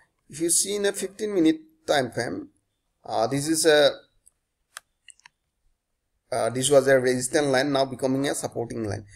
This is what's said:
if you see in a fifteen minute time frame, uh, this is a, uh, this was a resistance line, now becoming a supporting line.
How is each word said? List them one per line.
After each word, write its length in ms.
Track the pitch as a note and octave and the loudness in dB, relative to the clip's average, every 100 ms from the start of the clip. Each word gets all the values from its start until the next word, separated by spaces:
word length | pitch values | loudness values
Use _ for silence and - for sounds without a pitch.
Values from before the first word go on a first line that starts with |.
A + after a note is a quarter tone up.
| _ _ - | _ _ -18
if 100 | C#3+ | -6
you 120 | E3+ | -2
see 240 | - G3 | 0 -2
in 100 | G#3 | -2
a 60 | G3+ | -2
fifteen 420 | G3 G3 - G#3+ | -2 -8 -6 -4
minute 280 | G3 D#3+ D#3 - _ - | 2 2 2 -6 _ -2
time 240 | D3 B2 | 0 -2
frame, 380 | - B2 F3 - _ _ _ _ _ | -6 -8 -8 -12 _ _ _ _ _
uh, 220 | - A2 | -6 -2
this 220 | A#2+ C#3 D3+ | -2 -2 -2
is 180 | D#3+ | 2
a, 240 | D#3+ D3+ C#3 - _ _ _ _ _ _ _ - - _ _ _ _ _ _ _ _ _ _ _ _ _ _ | 4 6 6 2 _ _ _ _ _ _ _ -20 -20 _ _ _ _ _ _ _ _ _ _ _ _ _ _
uh, 180 | A#2+ A2+ | -6 -4
this 180 | B2+ C3 | -2 2
was 180 | C#3 C3 | 4 6
a 120 | C3+ | 4
resistance 480 | B2+ B2+ B2+ D#3+ C#3+ | 2 -2 -2 -2 2
line, 240 | C3 C#3+ | 0 2
now 140 | C3+ | 0
becoming 420 | C3+ B2 C3 C3+ C#3+ | -2 -2 -2 -2 -2
a 80 | |
supporting 480 | E3 - B2 A#2 A#2+ | -4 -8 -8 -8 -6
line. 220 | G#2+ G#2 - | -6 -8 -12